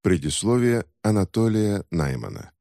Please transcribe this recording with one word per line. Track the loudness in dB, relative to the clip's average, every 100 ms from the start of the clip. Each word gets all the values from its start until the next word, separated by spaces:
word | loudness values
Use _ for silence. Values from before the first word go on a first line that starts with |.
Предисловие | 2 0 0 -2 0 2 2 0 -4 _
Анатолия | 0 2 0 0 2 2 0 -2 -2
Наймана. | -2 -2 -4 -8 -12 -16 _